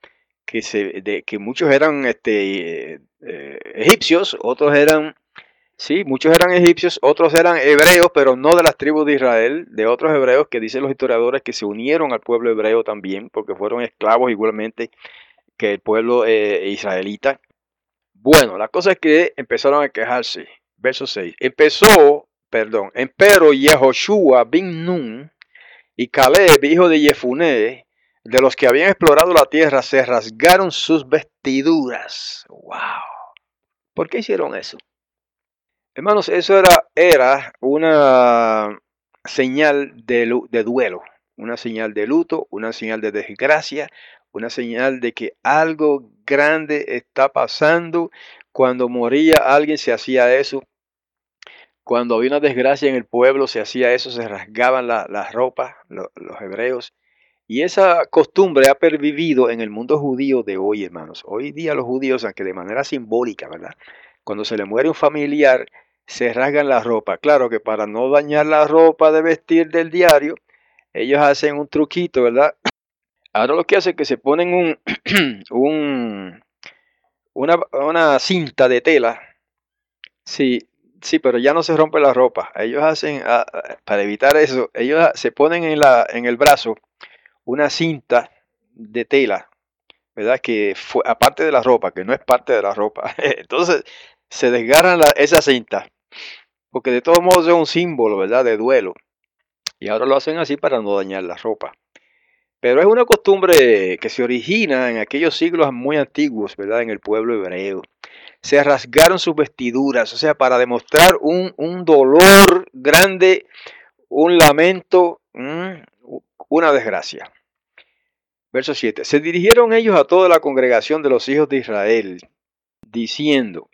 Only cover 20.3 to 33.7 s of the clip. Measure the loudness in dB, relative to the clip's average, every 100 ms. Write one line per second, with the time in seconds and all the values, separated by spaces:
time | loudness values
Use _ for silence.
20.3 | -12 -16 _ _ _ -6 -6 -8 -10 -10
21.3 | -6 -4 2 2 4 6 8 8 4 -4
22.3 | _ _ -6 -4 -4 -6 -6 -6 2 6
23.3 | 8 6 6 4 4 4 2 0 2 4
24.3 | 4 4 0 -4 -8 -6 -6 -6 -12 -18
25.3 | _ _ _ _ _ _ -10 -6 2 4
26.3 | 6 6 6 4 4 4 4 2 0 -2
27.3 | -2 0 0 -2 -4 _ _ _ _ -2
28.3 | 2 2 4 2 4 2 2 4 4 4
29.3 | 4 2 2 2 0 0 0 0 -2 -4
30.3 | 0 4 4 2 -4 -2 -2 0 -4 -4
31.3 | _ -6 -2 0 -2 -2 -8 -14 -16 -16
32.3 | -18 -20 -20 -16 -12 -10 -10 -14 -18 -20
33.3 | _ _ _ _